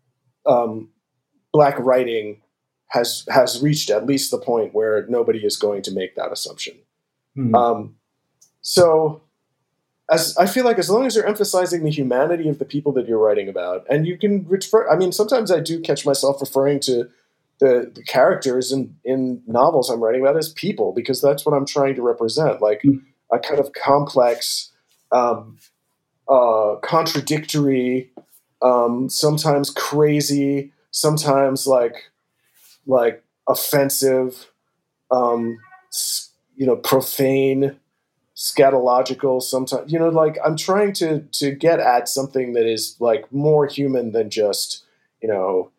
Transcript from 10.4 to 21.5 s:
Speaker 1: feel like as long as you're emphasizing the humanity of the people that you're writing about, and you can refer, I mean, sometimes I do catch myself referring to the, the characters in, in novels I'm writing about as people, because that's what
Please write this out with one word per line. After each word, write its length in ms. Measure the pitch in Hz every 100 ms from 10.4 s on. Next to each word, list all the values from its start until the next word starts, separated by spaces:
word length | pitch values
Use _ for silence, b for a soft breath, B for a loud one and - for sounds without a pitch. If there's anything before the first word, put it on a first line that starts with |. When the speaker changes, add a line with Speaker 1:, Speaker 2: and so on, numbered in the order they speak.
| 190
Speaker 1:
feel 200 | 254 247
like 120 | 208
as 100 | 165
long 160 | 220 262
as 100 | 214
you're 100 | 185
emphasizing 560 | 208 196 185 180 170
the 60 | 156
humanity 580 | 151 127 123 160 170 156
of 100 | 147
the 60 | 135
people 260 | 147 151
that 140 | 127 117
you're 120 | 113
writing 280 | 107 104 98
about, 380 | 95 90 90 -
and 160 | 147 170
you 120 | 175
can 280 | 208 202 160
refer, 420 | 190 - 220 -
I 80 | 156
mean, 140 | 185
sometimes 380 | 180 214 262 202
I 80 | 165
do 180 | 151 165
catch 260 | 160 139 143
myself 360 | 139 135 139
referring 380 | 139 135 139 143
to 260 | 135 120 120 _ _ _ _ -
the, 320 | 135 123 -
the 100 | -
characters 680 | - 131 160 180 135 127 127
in, 240 | 135 117 - 123
in 380 | 131 127 123 -
novels 440 | 117 151 151 123
I'm 100 | 117
writing 180 | 110 127
about 140 | 135 160
as 140 | 156
people, 420 | - 151 - 104
because 300 | 120 117 127
that's 240 | 143 143
what 80 | 151